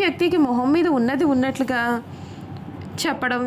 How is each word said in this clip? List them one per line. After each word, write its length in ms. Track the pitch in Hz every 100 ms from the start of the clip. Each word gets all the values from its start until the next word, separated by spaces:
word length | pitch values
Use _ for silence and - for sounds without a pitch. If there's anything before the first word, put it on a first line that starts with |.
వ్యక్తికి 380 | 370 - 349 349 269
మొహం 200 | 240 254 320
మీద 120 | 339 269
ఉన్నది 280 | 233 269 311 254
ఉన్నట్లుగా 480 | 262 269 262 247 240 233 - - - - - - - - - -
చెప్పడం 400 | 330 - 254 247